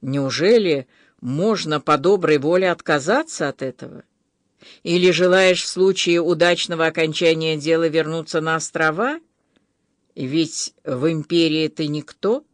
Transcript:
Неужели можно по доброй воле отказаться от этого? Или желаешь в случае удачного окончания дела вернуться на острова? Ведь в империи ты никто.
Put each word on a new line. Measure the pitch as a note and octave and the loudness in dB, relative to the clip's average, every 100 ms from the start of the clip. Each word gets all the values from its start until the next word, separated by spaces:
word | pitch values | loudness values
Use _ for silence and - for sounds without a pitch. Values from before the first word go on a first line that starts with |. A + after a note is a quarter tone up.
Неужели | C3 C#3 C3+ B2 F3 A#3 G3 C#3+ B2+ _ _ _ | -4 -4 -2 0 4 4 4 -2 -4 _ _ _
можно | B2 C#3 G3+ G3+ D#3 D3+ | -6 -2 0 0 -2 -4
по | - D3+ | 0 2
доброй | D#3 G3+ E3 D3+ | 2 2 2 2
воле | C#3 F3+ F#3 | 2 2 2
отказаться | E3+ - D3+ C#3 B3 D#4+ - D3 | -2 -2 -2 0 -2 -2 -6 -6
от | C#3 | -6
этого? | C3+ B2 C3 C#3 - _ _ _ _ _ - - | -10 -10 -16 -18 -20 _ _ _ _ _ -20 -16
Или | - E3+ F3+ | -2 2 4
желаешь | D#3+ F3+ F#3 F#3 F3+ | 4 4 4 4 2
в | - | -2
случае | - F#3+ F#3+ - E3+ | 0 2 2 0 2
удачного | E3 E3 F3 F3 - E3+ D#3+ | 2 2 2 2 -2 -2 -2
окончания | D#3+ D#3+ D3+ E3+ D#3+ D#3+ D#3 | 0 -2 0 2 2 0 -4
дела | C#3+ D#3+ E3 | 0 2 2
вернуться | D#3 D3+ E3 D#3+ E3+ | 0 -2 -4 -4 -4
на | D#3+ D#3+ | -2 -4
острова? | D3+ E3 D#3+ D#3 A#3+ D#4 _ _ _ _ _ _ _ _ _ | -4 -2 -2 0 -4 -6 _ _ _ _ _ _ _ _ _
Ведь | - C3 D3+ D#3 - - _ | -10 -4 -2 -2 -4 -12 _
в | - B2+ D3+ | -8 -2 -2
империи | D#3+ D3 E3+ E3 D#3 D#3 | -2 -2 0 2 0 -2
ты | - D#3 | -4 -6
никто. | D3 D3 - F#3+ B3+ _ | -6 -8 -8 -2 -2 _